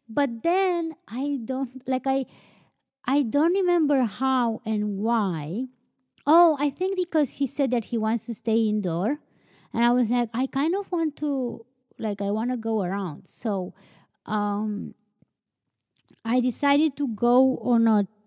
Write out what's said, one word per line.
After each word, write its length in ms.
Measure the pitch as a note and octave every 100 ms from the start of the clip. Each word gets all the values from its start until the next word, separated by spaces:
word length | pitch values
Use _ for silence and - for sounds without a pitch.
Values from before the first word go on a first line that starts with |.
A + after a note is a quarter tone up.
| -
But 360 | A3 C#4 A3+
then 520 | E4 F#4 F#4+ E4+ E4 - -
I 300 | A#3 C#4+ C#4
don't, 420 | A3+ C4 B3+ B3+ -
like, 220 | B3+ C4+
I, 180 | C4+ C4 - - _ _ _ _ _ -
I 180 | C#4+
don't 300 | A#3 C#4+ E4
remember 500 | G4 F4+ F4 D4 C#4
how 580 | A3+ - C4 C4 A#3 A3+ G#3+
and 340 | G#3+ G#3 G3
why. 640 | A3 A#3 G3 E3 D3 G3 B3+ _ _ _ _ _ C#4+
Oh, 300 | E4 E4+ C#4
I 120 | C#4+
think 260 | - F#4+ F#4
because 380 | F4 D#4+ C#4+
he 140 | - C#4+
said 240 | - C4+
that 140 | A#3 -
he 120 | A#3
wants 300 | G#3+ A3+ -
to 60 |
stay 360 | A3 - A3+ A3
indoor. 500 | G#3+ F#3 E3 G#3 D4 _ _ _ _ _
And 100 | A3
I 80 | A#3+
was 180 | B3 A3
like, 200 | A#3+ A#3
"I 140 | A#3 C4+
kind 260 | C4+ D#4
of 160 | G4 G4
want 280 | E4+ D#4+ D4
to, 480 | D4 C4+ B3 - - _ _ -
like, 220 | G#3+ G3+
I 100 | G3+
wanna 240 | G#3+ A#3+ B3
go 260 | A3+ A3
around." 460 | F3 G3+ F3+ C#3+ -
So, 460 | - A#3 G3 F#3 - - _ _ _ -
um, 680 | G#3 G#3 G3+ G#3+ G3+ E3 - _ _ _ _ _ _ _ _ _ _ _ -
I 160 | A3+ B3+
decided 560 | B3 - C#4+ C#4+ D#4 -
to 140 | C4+
go 480 | G#3 A#3+ B3 C4 B3
on 300 | - A#3 A3+
a, 200 | G#3+ G3+ _